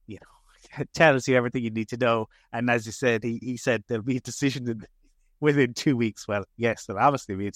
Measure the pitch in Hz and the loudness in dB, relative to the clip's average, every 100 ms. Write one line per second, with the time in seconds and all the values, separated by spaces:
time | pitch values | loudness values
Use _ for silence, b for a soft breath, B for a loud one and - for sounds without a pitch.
0 | - 98 - _ _ _ - - - - | -18 -18 -18 _ _ _ -16 -10 -6 4
1 | 165 131 127 127 120 127 117 110 110 120 | 6 6 4 2 2 -2 -4 -4 -6 0
2 | 123 117 110 b b 113 120 120 110 - | 2 2 -2 b b -4 0 0 -2 -2
3 | 127 110 117 117 120 123 - 113 - 113 | 0 0 -2 -6 -6 -4 0 -2 -2 -4
4 | 113 127 - - 139 127 120 113 90 _ | -2 -4 -6 -2 -2 0 -4 -6 -10 _
5 | _ _ _ _ 151 143 123 117 160 123 | _ _ _ _ 2 4 2 2 0 2
6 | 113 - - 104 95 - 117 107 - 98 | 0 -2 -4 -4 -4 -2 -2 -2 -6 0
7 | 131 139 - 95 101 | 2 2 -4 -6 -6